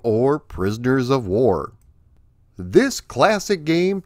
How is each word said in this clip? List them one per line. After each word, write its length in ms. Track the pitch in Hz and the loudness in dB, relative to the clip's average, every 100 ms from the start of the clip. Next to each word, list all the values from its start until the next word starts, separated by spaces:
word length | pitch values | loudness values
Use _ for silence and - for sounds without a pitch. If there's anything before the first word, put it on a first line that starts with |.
or 360 | 117 110 135 151 | 0 2 2 0
Prisoners 720 | - - 98 110 127 135 123 | -6 -4 -4 -2 0 0 2
of 180 | 135 98 | 0 0
War. 460 | 104 123 76 - - _ _ _ _ _ _ _ - | 2 2 2 -4 -14 _ _ _ _ _ _ _ -16
This 440 | 90 160 262 - | 0 2 2 -4
classic 640 | - 120 180 208 - 185 151 | -8 0 0 0 -2 -4 0
game 360 | 170 185 196 | 0 0 -2